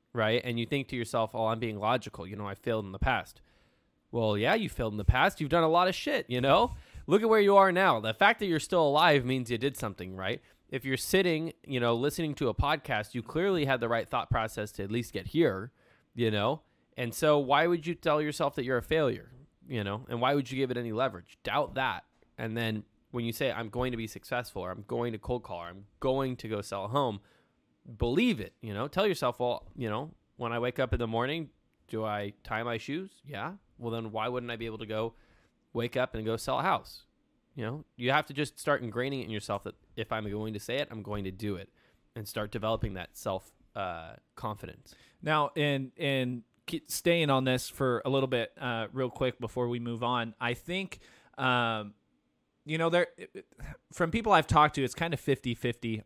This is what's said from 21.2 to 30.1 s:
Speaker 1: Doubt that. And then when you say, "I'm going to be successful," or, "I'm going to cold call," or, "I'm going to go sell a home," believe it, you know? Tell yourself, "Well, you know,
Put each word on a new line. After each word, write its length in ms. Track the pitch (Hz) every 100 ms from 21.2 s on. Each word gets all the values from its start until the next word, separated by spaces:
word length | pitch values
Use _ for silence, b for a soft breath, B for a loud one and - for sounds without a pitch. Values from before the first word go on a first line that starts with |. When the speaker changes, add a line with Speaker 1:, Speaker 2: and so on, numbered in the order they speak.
| - -
Speaker 1:
Doubt 300 | - 127 143
that. 300 | 131 131 92 - _ _ -
And 200 | 117 113
then 280 | 113 107 - _ _
when 120 | 120
you 80 | 117
say, 180 | 117 135
"I'm 160 | 92 113
going 240 | 120 127
to 40 | 117
be 100 | 113
successful," 560 | - - 123 120 98
or, 80 | 90
"I'm 140 | 104 101
going 260 | 120 120
to 60 | 107
cold 240 | - 123
call," 160 | - 87
or, 80 | 85
"I'm 200 | 95 101 -
going 360 | 135 131 135 123
to 120 | 113
go 140 | 107
sell 220 | 98 98
a 40 | 104
home," 320 | 135 127 98 b b b b _ _ - 113
believe 440 | 120 147 247 143
it, 140 | 92 _
you 120 | 113
know? 140 | 101 139
Tell 200 | 185 208
yourself, 340 | 175 127 -
"Well, 280 | 123 - - -
you 120 | 113
know, 260 | 107 156